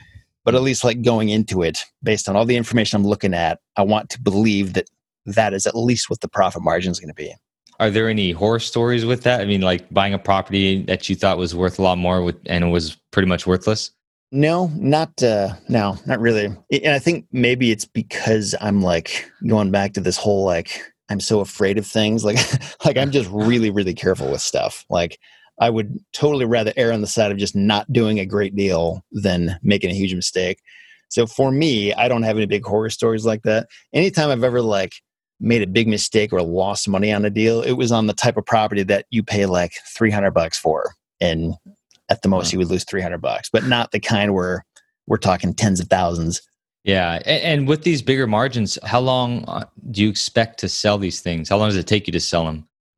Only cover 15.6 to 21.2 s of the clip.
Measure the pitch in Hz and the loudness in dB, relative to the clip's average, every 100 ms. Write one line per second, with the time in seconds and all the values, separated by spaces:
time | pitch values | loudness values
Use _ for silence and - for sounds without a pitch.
15.6 | - 123 101 95 - 127 117 110 104 98 | -2 0 0 -2 -4 0 2 2 -2 -6
16.6 | - 147 151 139 170 170 - 127 120 127 | -4 0 2 2 0 -2 -4 0 2 2
17.6 | 123 107 - 117 - - - 110 101 - | 2 0 -2 -6 -6 -4 0 0 0 -4
18.6 | 107 101 90 85 82 - - _ 113 110 | 0 0 2 0 -2 -8 -10 _ 0 2
19.6 | 101 98 98 - 92 87 104 101 95 85 | 2 0 0 -2 -2 -2 0 0 2 0
20.6 | 85 - - _ - 101 | -4 -12 -16 _ -8 -6